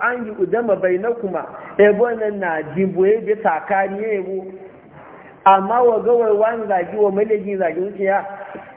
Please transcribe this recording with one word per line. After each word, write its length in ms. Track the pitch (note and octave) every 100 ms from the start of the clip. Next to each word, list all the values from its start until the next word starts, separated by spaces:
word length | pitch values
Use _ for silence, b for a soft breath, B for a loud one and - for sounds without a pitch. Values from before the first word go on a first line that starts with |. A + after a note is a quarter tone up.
an 240 | A3+ B3 A3
yu'dama 500 | G#3 F3 A3 A#3 F#3+
bainakuma." 680 | F#3 F3+ A3+ A#3 G3 E3+ C3 - B B
E 140 | G#3
bona 360 | G3+ A#3+ A3+ G#3+
na 300 | G3+ F3+ D#3 D3+
jimbo 320 | D#3 F#3+ E3+ F#3+
e 160 | A3
be 140 | F#3+ G#3+
takani 680 | G3+ D#3 - G3 G3 G3+
e 180 | A3 G3
bu. 320 | F#3 F#3+ F#3+ F#3+ - - - - B B B B
Amma 380 | F#3+ G3 G3 A#3+
wa 180 | A#3+ A3
ga 120 | G3+
wai 180 | A#3+ A3
wan 360 | G#3 A3 A#3 G#3
zagi 280 | F#3+ F3 G#3+
wa 140 | G3+
malejin 460 | G3 A3 G#3 G3 F#3+
zagi 220 | E3+ D#3+
wuce 240 | G3 G3
ya. 200 | F#3+ G3 - G3+ - - -